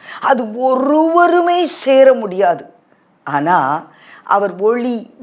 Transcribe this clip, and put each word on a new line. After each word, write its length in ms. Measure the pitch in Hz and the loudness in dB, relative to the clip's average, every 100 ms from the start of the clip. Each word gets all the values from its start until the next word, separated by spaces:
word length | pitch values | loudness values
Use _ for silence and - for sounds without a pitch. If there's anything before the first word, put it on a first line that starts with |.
| - - | -20 -8
அது 380 | - 269 226 220 | -2 -2 -2 -4
ஒருவருமே 1040 | 262 262 277 302 320 339 349 349 339 349 | -2 0 0 2 2 2 2 2 0 0
சேர 500 | 339 - 262 269 269 | -2 -6 0 6 6
முடியாது. 580 | 254 214 185 190 147 - _ _ _ _ _ | 4 -2 -2 0 -2 -6 _ _ _ _ _
ஆனா, 600 | - 143 151 180 135 151 - _ - - | -8 -4 0 0 0 -4 -8 _ -20 -16
அவர் 320 | - 202 202 180 | -2 -2 -2 -2
ஒளி 560 | 208 240 247 233 - - | -2 -2 -4 -6 -10 -16